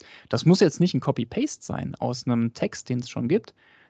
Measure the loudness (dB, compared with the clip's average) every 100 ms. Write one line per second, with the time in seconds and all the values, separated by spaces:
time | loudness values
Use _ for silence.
0 | -20 -20 -4 2 4 6 4 4 0 2
1 | -2 -2 -4 -4 -4 -6 -10 -8 -8 -6
2 | -6 -4 -2 0 0 -2 -6 -6 -8 -8
3 | -6 -6 0 -2 -2 _ _ _